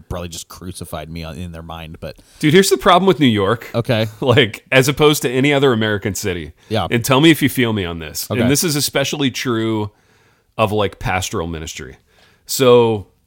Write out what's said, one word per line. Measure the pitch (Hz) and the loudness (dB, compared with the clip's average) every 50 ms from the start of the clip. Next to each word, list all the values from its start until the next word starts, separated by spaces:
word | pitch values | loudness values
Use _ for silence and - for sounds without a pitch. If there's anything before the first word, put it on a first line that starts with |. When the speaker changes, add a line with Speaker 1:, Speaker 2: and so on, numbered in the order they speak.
| - - | -14 -12
Speaker 1:
probably | 92 87 87 87 | -10 -10 -10 -10
just | 80 85 - | -12 -14 -16
crucified | - - - 87 92 - - 85 - 85 78 76 80 | -16 -18 -14 -14 -14 -12 -12 -12 -12 -10 -10 -10 -10
me | 82 85 80 | -10 -10 -10
on, | 82 - | -10 -10
in | 87 92 87 82 | -10 -12 -12 -12
their | 82 82 | -14 -14
mind. | 80 82 82 80 78 82 - | -14 -14 -14 -14 -14 -14 -14
But | - 73 - - _ _ _ | -14 -14 -14 -16 _ _ _
Speaker 2:
Dude, | - 156 151 143 | -2 2 4 6
here's | 190 196 - | 6 6 4
the | 381 | 2
problem | - - 202 175 180 190 | 2 4 4 4 6 6
with | 190 175 151 | 4 4 4
New | 147 | 4
York. | 123 107 101 95 98 117 - - - - | 4 4 4 2 0 0 -2 -6 -6 -6
Speaker 1:
Okay. | 120 113 - 120 110 113 110 - | -4 -2 0 0 0 -2 -4 -6
Speaker 2:
<laughs> | - | -2
Like, | 143 127 110 147 123 101 - - - _ | 0 2 4 4 2 2 -2 -8 -6 _
as | 135 131 127 | 2 2 4
opposed | 147 139 156 151 151 151 - - | 2 2 2 4 4 4 2 -2
to | 123 | -2
any | 123 131 135 147 | 0 0 2 2
other | 143 139 139 135 120 | 2 2 2 2 2
American | 110 110 107 104 98 - 107 92 | 2 0 0 -2 -2 -2 -4 -6
city. | - 104 95 87 87 76 76 - _ _ - | -4 -4 -6 -6 -6 -8 -12 -16 _ _ -6
Speaker 1:
Yeah. | 107 107 87 78 | -4 -4 -2 -2
Speaker 2:
And | 117 117 117 | -2 -2 0
tell | - 131 131 | 2 2 4
me | 160 170 | 6 6
if | 151 - | 6 4
you | 151 123 | 2 0
feel | - 131 120 113 110 | 0 0 0 0 0
me | 104 90 | -2 -4
on | 85 85 | -4 -6
this. | 82 78 76 - - - - | -8 -10 -10 -10 -10 -8 -4
Speaker 1:
Okay. | 107 - | -2 0
Speaker 2:
And | 117 123 | 2 2
this | 143 139 190 | 2 0 0
is | 170 143 | -2 -2
especially | 147 - - - 143 139 - - - 139 127 | -2 -2 -2 -2 -2 -2 -2 -2 -2 -2 -2
true | - - - 131 117 113 113 110 110 107 104 101 - _ _ _ _ _ _ _ _ _ _ _ _ - | -4 -4 -4 -4 -2 -2 -2 -2 -2 -2 -4 -6 -8 _ _ _ _ _ _ _ _ _ _ _ _ -2
of, | 110 98 | -2 0
like, | 107 107 101 95 - - | 0 -2 -4 -4 -6 -8
pastoral | - 101 92 92 90 - - 95 82 | -8 -6 -6 -6 -6 -8 -8 -8 -8
ministry. | 85 82 78 80 80 - - 71 65 67 _ _ _ _ _ _ _ _ _ _ | -8 -10 -12 -12 -14 -14 -16 -18 -18 -20 _ _ _ _ _ _ _ _ _ _
So | - - - 131 123 123 120 117 113 110 101 92 - _ _ _ | -10 -4 2 4 6 6 6 6 4 0 -2 -6 -12 _ _ _